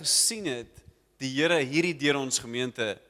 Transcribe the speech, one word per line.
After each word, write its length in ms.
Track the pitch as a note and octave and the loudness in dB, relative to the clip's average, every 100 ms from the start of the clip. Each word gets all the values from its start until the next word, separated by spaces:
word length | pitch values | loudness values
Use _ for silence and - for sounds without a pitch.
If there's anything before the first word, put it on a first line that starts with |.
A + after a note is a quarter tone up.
gesien 460 | D3+ - - A3+ F3+ | 0 2 2 0 -4
het 280 | B2 A#2 - - _ _ _ | -4 -8 -18 -20 _ _ _
die 120 | C3+ | -4
Here 260 | C3+ E3 E3+ | 0 2 4
hierdie 340 | C3 D3+ F3 D3+ | 2 2 0 0
deur 220 | C#3+ C#3+ | 0 0
ons 180 | C3+ - | 0 -4
gemeente 600 | B2 A#2+ B2+ A#2+ A2 F#2+ | -4 -4 -4 -2 -4 -4